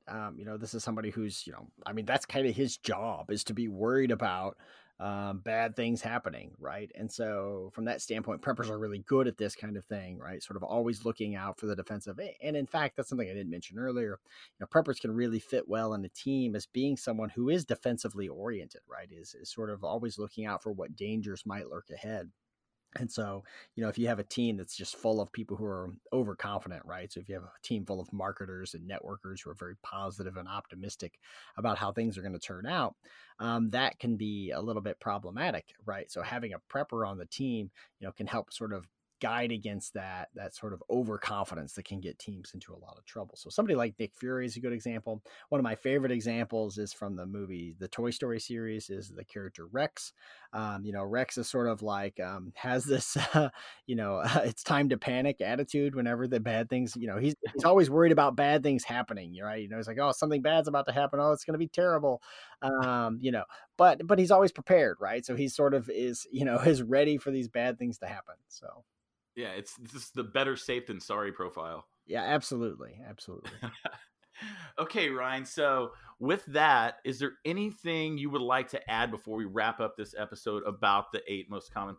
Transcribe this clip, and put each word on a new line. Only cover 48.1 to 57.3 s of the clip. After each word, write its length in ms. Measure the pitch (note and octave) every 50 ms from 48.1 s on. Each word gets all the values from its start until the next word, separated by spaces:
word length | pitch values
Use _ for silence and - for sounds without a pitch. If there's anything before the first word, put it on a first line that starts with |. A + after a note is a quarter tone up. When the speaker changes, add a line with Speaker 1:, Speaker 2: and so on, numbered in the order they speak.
| A#2+ - C3+ B2 A#2 A2+
Speaker 1:
series, 500 | - - A#2+ A#2 A2+ A2 A2 A2 - -
is 200 | G2 G2 G2 G2+
the 140 | F#2+ F#2 G#2
character 440 | - - G#2 G2 F#2 - - E2
Rex. 460 | F2 A2 C3+ D#3 - - - - - - _ - - - - - - -
Um, 300 | G#2+ A2 G#2+ G2+ G2 G2+
you 80 | G#2
know, 120 | G2+ G2+ G2
Rex 340 | G2+ A2 B2 C3 - -
is 100 | B2 A#2
sort 200 | - - B2+ A#2+
of 160 | A2+ A2 G#2 G#2+
like, 360 | G#2+ G2+ G2 G2+ G2+ - -
um, 320 | F2+ F2+ G2 F#2+ F#2 F#2 -
has 280 | - - B2+ B2 B2+ B2+
this, 320 | C#3+ C3+ B2 - - -
<laughs> 180 | D3 - - -
uh, 140 | D#3 D3+ B2+ - - - - - - _
you 100 | - B2
know, 280 | A2+ G#2+ G2+ G2 F2+ D#2
<laughs> 120 | A#2+ B2+ D#3 -
"It's 200 | A#2+ G#2+ - -
time 260 | - D3+ C#3+ C#3+ C3+
to 80 | C3
panic" 420 | - - C#3 B2 B2+ C3 C#3+ C3+ -
attitude 540 | F#2 G2+ A#2+ C3 C#3+ - - C#3+ C#3+ C#3+ C3+
whenever 340 | C3 A#2+ A#2+ A#2+ A#2 C3
the 120 | B2 B2+ A2+
bad 280 | A2 A#2+ A2 A2+ A#2
things, 280 | - C3 B2+ B2+ A2 -
you 80 | A#2+ A#2
know, 140 | A2 G2 G#2+
he's, 160 | B2+ D3+